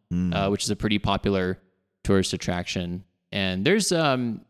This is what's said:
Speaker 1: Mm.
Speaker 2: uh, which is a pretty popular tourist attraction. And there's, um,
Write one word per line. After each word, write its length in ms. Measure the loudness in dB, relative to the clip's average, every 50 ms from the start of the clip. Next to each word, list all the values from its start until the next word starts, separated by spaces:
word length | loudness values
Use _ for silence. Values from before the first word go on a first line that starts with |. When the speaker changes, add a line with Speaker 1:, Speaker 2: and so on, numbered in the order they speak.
| _ -4 -2
Speaker 1:
Mm. 200 | 0 0 2 2
Speaker 2:
uh, 160 | 2 2 0
which 140 | 0 0 -2
is 60 | -2
a 60 | -2
pretty 240 | -2 0 0 0 0
popular 600 | 2 0 0 0 0 0 0 2 0 0 -2 -4 _ _ _ _ _ _ _ _ 0
tourist 300 | 2 4 4 4 2 -2
attraction. 720 | -4 -4 -4 -4 -4 -4 -4 -4 -4 -4 -4 -6 -8 -10 _ _ _ _ _
And 340 | -4 -2 -2 -2 0 0 2
there's, 260 | 2 2 2 2 2
um, 500 | 0 2 2 2 2 0 0 -2 -4 -6 -10 _